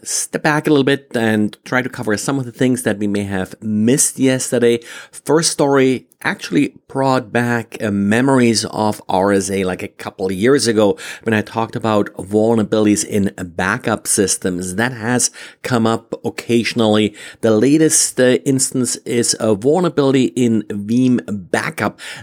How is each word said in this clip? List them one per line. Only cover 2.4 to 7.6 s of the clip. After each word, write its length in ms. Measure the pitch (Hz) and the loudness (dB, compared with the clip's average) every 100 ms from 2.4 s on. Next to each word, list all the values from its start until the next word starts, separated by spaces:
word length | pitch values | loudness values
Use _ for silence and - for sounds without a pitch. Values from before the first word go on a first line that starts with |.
| 123 | -4
the 80 | |
things 300 | 117 127 123 | -2 0 0
that 140 | 120 101 | -2 -2
we 100 | 104 | -2
may 180 | 101 98 | -4 -4
have 360 | 98 92 - | -4 -6 -8
missed 580 | 110 107 110 139 - - | -4 0 2 2 0 0
yesterday. 600 | 131 131 - 123 120 117 - - - | 0 0 -2 2 2 2 -4 -20 -20
First 400 | - - 151 165 | -12 0 0 0
story 560 | - 147 139 131 123 - _ | 0 2 4 4 0 -6 _
actually 520 | - 196 - 180 143 - _ | -8 -6 -4 -2 -2 -4 _
brought 440 | 139 135 131 117 | -2 0 0 0
back, 460 | 113 120 120 | -2 0 -2